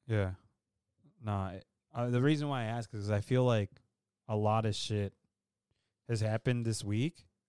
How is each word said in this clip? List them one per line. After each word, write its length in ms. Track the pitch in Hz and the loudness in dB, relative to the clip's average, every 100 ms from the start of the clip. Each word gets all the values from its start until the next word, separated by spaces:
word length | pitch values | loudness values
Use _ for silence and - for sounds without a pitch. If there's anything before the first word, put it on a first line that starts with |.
| - | -2
Yeah. 260 | 110 92 92 _ _ _ _ _ _ _ _ | 0 0 -4 _ _ _ _ _ _ _ _
Nah, 280 | 107 101 95 | -4 -2 -4
it, 140 | 92 - _ _ | -8 -16 _ _
uh, 140 | 123 123 | -6 0
the 120 | 123 | 2
reason 260 | 139 151 147 | 2 2 -2
why 140 | 135 | -4
I 20 | 110 | -4
ask 260 | 120 110 | -6 -8
is 100 | 110 101 | -6 0
'cause 40 | |
I 100 | 104 | 0
feel 240 | - 127 | 2 2
like 260 | 123 113 98 - _ _ _ _ - | 4 4 0 -6 _ _ _ _ -4
a 80 | 107 | 0
lot 280 | 107 110 110 | 2 2 0
of 80 | |
shit 400 | 101 - 104 101 - _ _ _ _ _ _ _ _ - | -2 -2 -2 -4 -8 _ _ _ _ _ _ _ _ -4
has 120 | 113 | -2
happened 440 | 110 110 127 123 | 0 0 0 0
this 200 | 113 107 | 0 -2
week, 420 | 101 107 151 - _ _ | -2 0 0 -4 _ _